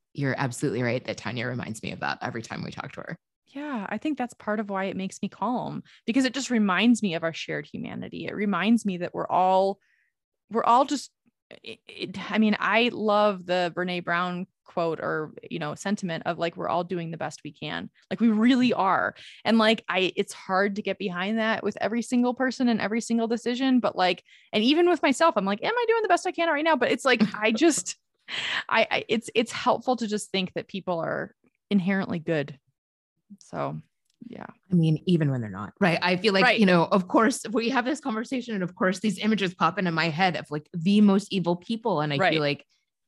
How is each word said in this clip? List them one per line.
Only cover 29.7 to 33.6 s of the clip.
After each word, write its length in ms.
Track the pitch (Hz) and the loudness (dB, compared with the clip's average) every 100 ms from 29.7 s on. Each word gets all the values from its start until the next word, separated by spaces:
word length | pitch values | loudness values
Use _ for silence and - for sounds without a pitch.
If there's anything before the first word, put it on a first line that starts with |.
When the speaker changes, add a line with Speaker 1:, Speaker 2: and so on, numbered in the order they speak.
| 240 247 254 | 0 0 -2
Speaker 2:
to 120 | 220 | -2
just 240 | 208 - | -4 -2
think 200 | 190 185 | -4 -2
that 140 | - - | -6 -8
people 320 | 190 180 170 | -8 -6 -4
are 340 | 156 143 151 _ _ _ _ | -4 -4 -6 _ _ _ _
inherently 500 | 208 180 196 - 180 | 0 2 0 -2 -4
good. 400 | 156 160 143 143 _ _ _ _ _ _ _ 202 | -2 -2 -2 -10 _ _ _ _ _ _ _ -20
So, 420 | - 170 | -12 -8